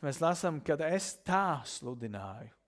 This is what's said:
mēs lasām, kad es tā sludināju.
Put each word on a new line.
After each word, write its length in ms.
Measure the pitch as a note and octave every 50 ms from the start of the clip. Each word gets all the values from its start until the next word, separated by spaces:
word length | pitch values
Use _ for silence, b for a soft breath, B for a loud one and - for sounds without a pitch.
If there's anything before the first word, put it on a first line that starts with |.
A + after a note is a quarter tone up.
| -
mēs 160 | C#3+ C3+ -
lasām, 400 | E3 E3 F3 E3+ - F3+ D#3+ D3
kad 160 | - - D#3 D3 D#3
es 280 | D#3+ F3 F#3+ F#3+ - - - _
tā 380 | - F3+ F#3+ G3 F#3 D#3+ C#3 A#2
sludināju. 840 | - - - - B2 B2+ A#2+ A#2 A2+ G#2 G2 G2 G2 F#2+ A2+ - A2+ - _ _